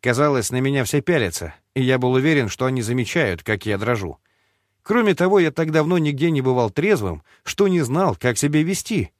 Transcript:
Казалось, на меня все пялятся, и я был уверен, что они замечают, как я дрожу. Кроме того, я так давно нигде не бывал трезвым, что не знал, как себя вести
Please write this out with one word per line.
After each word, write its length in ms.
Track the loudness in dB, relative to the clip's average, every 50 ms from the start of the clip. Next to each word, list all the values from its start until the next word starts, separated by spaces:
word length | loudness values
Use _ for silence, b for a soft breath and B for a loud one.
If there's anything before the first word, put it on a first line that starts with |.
Казалось, 500 | 0 0 2 2 2 2 2 0 -2 -2
на 100 | -2 -2
меня 240 | -2 0 0 -2 -2
все 160 | 0 -2 -2
пялятся, 540 | 0 0 0 0 0 -2 -4 -6 -10 -10 -14 _ _ _ _
и 80 | -2 0
я 160 | 2 2 2
был 140 | 2 2 2
уверен, 360 | 2 2 2 2 2 0 -2
что 180 | -2 -2 -2
они 160 | -2 -2 -2 -4
замечают, 600 | -2 -2 -2 -2 -2 -2 -2 0 0 -2 -4 -2
как 240 | -4 -4 -4 -2
я 120 | -4 -4 -2
дрожу. 400 | 0 -2 -2 -2 -2 -8 -12 _ _ _ _ _ _ _ _ _ _ _ _ _ _
Кроме 300 | 0 0 2 2 2 2
того, 260 | 2 2 4 4 4
я 100 | 4 2
так 220 | 0 -2 -4 0 2
давно 240 | 0 2 2 2
нигде 340 | 0 0 0 0 0 0 0
не 120 | 0 2 2
бывал 280 | 2 2 2 0 0
трезвым, 520 | 0 -2 0 2 0 0 0 -4 -6 -6 _ b b b b
что 260 | -14 -2 0 2 2
не 120 | 2 2
знал, 360 | 0 0 0 0 0 0 0 0
как 160 | 0 -2 0
себя 260 | 0 -2 0 2 0 0
вести 480 | 0 -2 -6 -4 -4 -4 -4 -4 -4 _ _